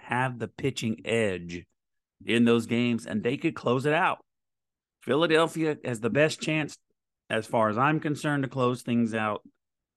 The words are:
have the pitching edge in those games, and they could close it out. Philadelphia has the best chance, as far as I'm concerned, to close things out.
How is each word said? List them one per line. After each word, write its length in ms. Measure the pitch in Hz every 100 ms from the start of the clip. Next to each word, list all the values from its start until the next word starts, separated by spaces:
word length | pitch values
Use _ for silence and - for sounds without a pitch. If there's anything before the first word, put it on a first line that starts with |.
have 360 | - 123 131 120
the 100 | 113
pitching 540 | - 139 131 117 -
edge 600 | - 117 104 90 85 87 - _ _ _ _ _
in 200 | - 117
those 220 | 117 117 113
games, 400 | 117 120 113 -
and 160 | 107
they 140 | 117 135
could 180 | 165
close 320 | - 123 127 143
it 60 |
out. 260 | 156 180 - _ _ _ _ _ _ _ _
Philadelphia 720 | - 139 165 156 160 160 156 147
has 160 | - 117
the 100 | 113
best 300 | 123 151 -
chance, 360 | - 156 147 - _ _ _ _ _
as 160 | 110 110
far 220 | 120 110
as 100 | 107
I'm 220 | 139 156
concerned, 420 | 156 143 151 143
to 60 | 135
close 340 | 135 123 127
things 320 | - 120 113
out. 280 | 110 107 104 - _ _ _ _